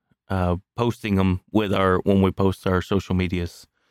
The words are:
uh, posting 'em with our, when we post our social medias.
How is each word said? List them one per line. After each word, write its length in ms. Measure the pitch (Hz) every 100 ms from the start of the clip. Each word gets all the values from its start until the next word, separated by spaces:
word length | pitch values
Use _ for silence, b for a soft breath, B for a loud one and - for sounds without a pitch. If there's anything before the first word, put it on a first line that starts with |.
| _ _ -
uh, 260 | 95 90 87 - -
posting 420 | 120 - 110 98
'em 220 | 95 92 _
with 220 | 107 104
our, 240 | 98 95 92
when 220 | 95 98
we 100 | 95
post 340 | - 95 - 95
our 160 | 92
social 340 | - 98 - 92
medias. 520 | 92 90 87 - - _ _